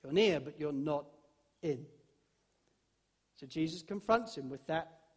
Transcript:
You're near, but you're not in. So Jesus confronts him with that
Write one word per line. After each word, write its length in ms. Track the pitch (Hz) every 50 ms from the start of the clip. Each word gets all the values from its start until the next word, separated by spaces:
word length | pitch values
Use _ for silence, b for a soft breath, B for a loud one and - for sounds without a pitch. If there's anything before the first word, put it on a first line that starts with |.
| -
You're 100 | 135 147
near, 280 | 185 220 214 175 147
but 180 | 131 147 143 151
you're 140 | 151 151 143
not 340 | 135 139 156 151 143 147 - - - _ _ _ _ _ _ _ _ -
in. 240 | 160 143 123 160 - - - - _ _ _ _ _ _ _ _ _ _ _ _ _ _ _ _ _ _ _ _ _ _ _ _ _ _
So 100 | - 143
Jesus 360 | 135 - 160 160 160 165 180 -
confronts 540 | - 202 202 196 - 220 233 233 226 -
him 120 | - 135 131
with 180 | 139 131 -
that 360 | - 160 165 160 - - - _ _ _